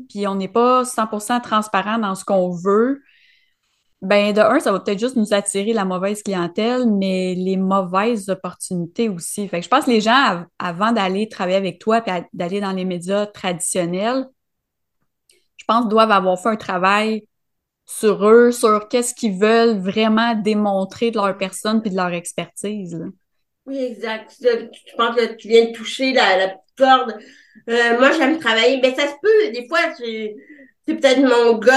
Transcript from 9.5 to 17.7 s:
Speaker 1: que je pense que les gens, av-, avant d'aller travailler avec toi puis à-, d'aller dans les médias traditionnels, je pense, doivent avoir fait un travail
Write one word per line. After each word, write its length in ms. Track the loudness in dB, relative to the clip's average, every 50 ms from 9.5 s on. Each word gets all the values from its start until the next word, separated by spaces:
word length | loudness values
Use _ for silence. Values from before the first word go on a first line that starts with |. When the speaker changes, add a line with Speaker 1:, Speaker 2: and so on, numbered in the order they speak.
| -6 -8
Speaker 1:
que 40 | -2
je 60 | 0
pense 160 | 0 0 2
que 60 | 2
les 100 | 2 2
gens, 120 | 2 2 2
av-, 320 | 2 2 0 -2 -4 -8 -12 _ -8
avant 320 | -8 -6 -4 -2 -2 0
d'aller 380 | 0 0 0 -2 -2 -4 -4 -6
travailler 260 | -6 -6 -2 0 0
avec 220 | 0 -2 -4 -8 -6
toi 220 | -2 0 0 0
puis 100 | 0 -2
à-, 140 | -6 -6 -8 -10 -8
d'aller 260 | -8 -6 -4 -4 -4
dans 120 | -4 -4
les 120 | -4 -4 -4
médias 400 | -6 -6 -6 -4 -4 -2 -2 -4
traditionnels, 1000 | -6 -8 -8 -6 -6 -6 -4 -6 -4 -4 -2 -2 -2 -2 -4 -2 -2 -2 -4 -6 -8 _ _ _ _ _ _ _ _ _ _ _ _ _ _ _ _ _ _ _ _ _ _ _ _ _
je 60 | -8 -2
pense, 200 | 0 0 0 0
doivent 240 | 2 2 2 4 4
avoir 300 | 4 2 2 0 -2 0
fait 80 | -2 -2
un 60 | -4
travail 720 | -4 -4 -6 -4 -2 0 0 0 0 0 -2 -4 -6 -8 _ _ _ _ _ _ _ _ _